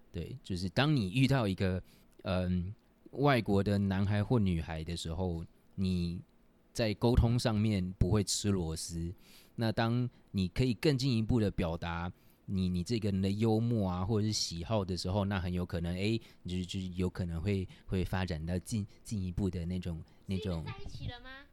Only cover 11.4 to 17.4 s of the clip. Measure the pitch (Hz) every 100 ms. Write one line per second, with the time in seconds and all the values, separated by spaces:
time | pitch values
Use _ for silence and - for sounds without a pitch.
11.4 | 101 - 87 85 85 85 87 - - -
12.4 | - 98 92 90 85 117 104 95 98 101
13.4 | 113 110 117 113 95 90 110 110 107 104
14.4 | - 82 85 110 90 90 90 101 98 101
15.4 | 90 90 90 87 85 90 104 113 - -
16.4 | 90 90 87 98 92 90 92 - 87 82